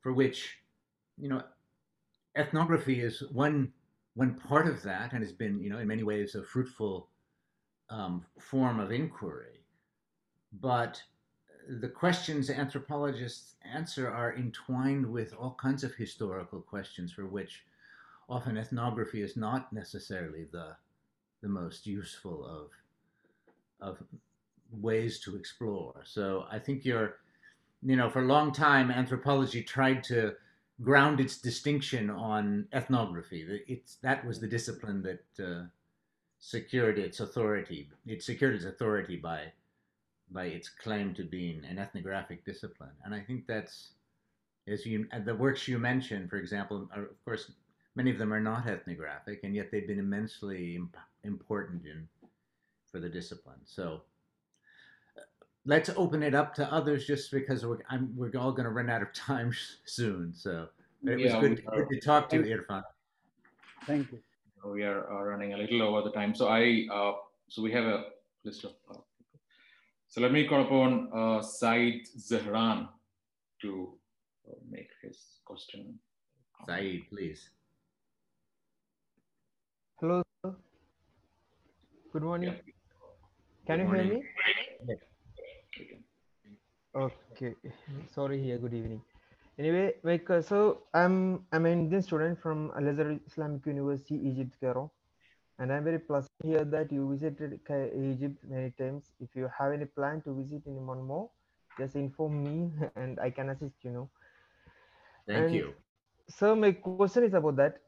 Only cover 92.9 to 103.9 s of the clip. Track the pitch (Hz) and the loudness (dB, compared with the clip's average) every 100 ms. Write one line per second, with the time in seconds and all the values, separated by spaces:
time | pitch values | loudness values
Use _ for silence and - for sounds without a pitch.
92.9 | 143 151 147 - - 151 143 151 139 139 | 2 2 0 -6 -6 -4 -2 -2 0 0
93.9 | 143 139 151 139 131 127 - 131 127 147 | 0 -2 -2 0 0 -4 -2 -2 0 -4
94.9 | _ _ _ _ _ _ _ 127 139 151 | _ _ _ _ _ _ _ -2 0 2
95.9 | 165 165 143 139 _ 160 160 151 151 156 | 0 0 -2 -2 _ 2 2 4 0 0
96.9 | 143 139 139 156 143 151 - - 143 135 | 0 0 0 -2 -4 -8 -8 -4 -2 0
97.9 | - 135 131 143 139 - 131 131 123 131 | -2 -2 0 -4 -6 -8 -6 -6 -4 -6
98.9 | 139 - _ 120 127 127 - 139 147 147 | -6 -12 _ -12 -6 -6 -2 -2 0 -4
99.9 | - 143 156 147 135 135 147 147 139 131 | -2 -2 -2 -6 -6 -6 -8 -10 -10 -8
100.9 | 131 131 147 220 _ _ _ _ - 135 | -8 -6 -6 -6 _ _ _ _ -8 -6
101.9 | 139 139 135 156 147 143 156 170 151 156 | -2 -4 -2 -2 0 -2 -2 -2 -2 -4
102.9 | - 127 127 127 123 135 135 147 - 127 | -4 -8 -2 -4 -2 -6 -4 -8 -10 -10